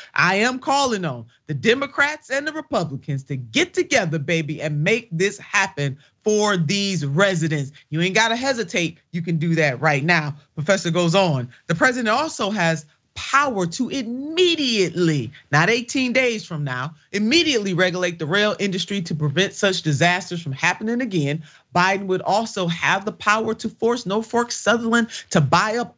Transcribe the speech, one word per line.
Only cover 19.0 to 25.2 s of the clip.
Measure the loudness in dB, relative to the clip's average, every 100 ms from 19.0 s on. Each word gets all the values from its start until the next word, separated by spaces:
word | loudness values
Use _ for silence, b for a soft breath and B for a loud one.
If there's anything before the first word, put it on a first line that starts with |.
to | -4 -2
prevent | -2 0 -2
such | 0 0 0
disasters | -2 2 2 0 -4 -8
from | -8
happening | -2 -2 -2 -2 -4
again. | -2 -2 -2 -4 B B B
Biden | 2 2 2 -2
would | -2
also | 0 0 0 -2 -2
have | 0 0 0
the | -2
power | -4 0 0 0
to | -4 -6
force | -2 0 0
Norfolk | 0 -2 0 -2 -2
Southern | -2 0 2 2 2 0 B